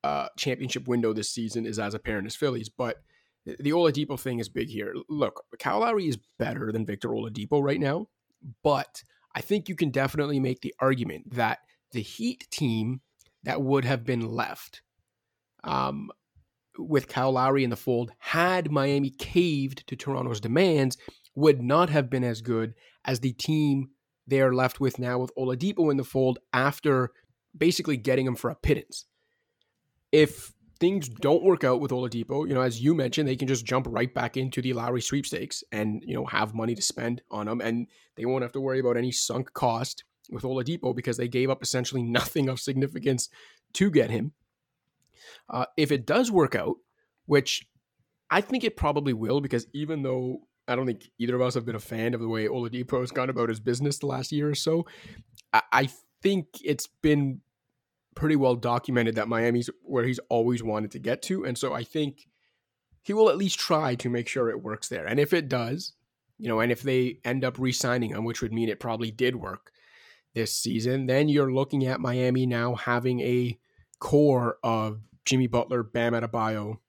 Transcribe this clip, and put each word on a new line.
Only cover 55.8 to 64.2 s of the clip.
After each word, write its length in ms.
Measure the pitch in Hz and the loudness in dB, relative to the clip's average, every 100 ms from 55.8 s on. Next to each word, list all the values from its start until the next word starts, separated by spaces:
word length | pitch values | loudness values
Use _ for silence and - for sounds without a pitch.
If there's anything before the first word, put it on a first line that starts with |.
| 135 - _ _ | 0 -6 _ _
think 260 | 196 196 156 - | 0 0 -4 -8
it's 240 | - 143 - _ | -4 -2 -4 _
been 380 | 156 147 139 131 _ _ _ _ _ _ _ | 2 4 2 -4 _ _ _ _ _ _ _
pretty 220 | - 151 151 | -4 2 4
well 200 | 131 117 | 4 2
documented 580 | 120 120 - 123 113 113 | 0 -2 2 2 2 0
that 120 | 107 | 0
Miami's 420 | 117 117 120 120 - | 2 2 2 0 -10
where 220 | - 131 | -2 0
he's 160 | 120 120 - | 0 -2 0
always 340 | 117 117 120 | 2 2 0
wanted 280 | 113 107 107 | -2 -2 -4
to 60 | 135 | -6
get 240 | 117 123 | -4 -4
to. 220 | - 190 | -2 -4
And 120 | - 120 | -2 -4
so 160 | 135 | -4
I 120 | 123 | -4
think 440 | 113 160 147 135 _ _ _ _ _ _ _ _ | -6 -4 -4 -6 _ _ _ _ _ _ _ _
he 100 | - | -4
will 160 | 208 220 | 6 6
at 80 | 165 | 6
least 220 | 196 - | 0 -2
try 360 | - 156 151 123 | 2 2 2 0
to 120 | 123 | 0
make 180 | 120 | -2